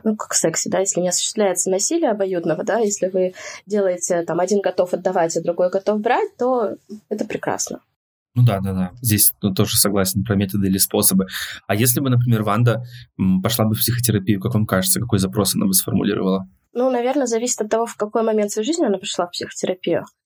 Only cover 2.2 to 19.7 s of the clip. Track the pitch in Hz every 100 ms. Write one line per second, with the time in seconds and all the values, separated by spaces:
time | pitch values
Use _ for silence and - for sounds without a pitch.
2.2 | 196 180 170 160 - 202 214 208 180 185
3.2 | 185 185 - - - 208 196 180 - 175
4.2 | 170 165 185 202 190 180 180 175 180 185
5.2 | 165 170 170 175 180 190 - 214 220 254
6.2 | 427 - 247 254 202 - - 214 - 208
7.2 | 214 - - 98 - - _ _ _ _
8.2 | _ - 120 98 95 95 92 - 104 104
9.2 | - - 104 95 101 - 101 101 95 -
10.2 | 92 98 98 101 95 95 - 104 104 95
11.2 | 92 - - - - 101 123 123 139 123
12.2 | 123 113 104 104 120 110 - - - -
13.2 | 95 95 98 - 110 107 - - 120 104
14.2 | 95 101 107 107 107 95 95 - 120 101
15.2 | 92 98 98 - 98 92 - 95 - 95
16.2 | 95 95 95 _ _ 240 254 254 240 285
17.2 | 254 226 247 - 214 226 226 - 214 233
18.2 | 226 220 208 214 220 339 277 190 202 -
19.2 | 175 - - - -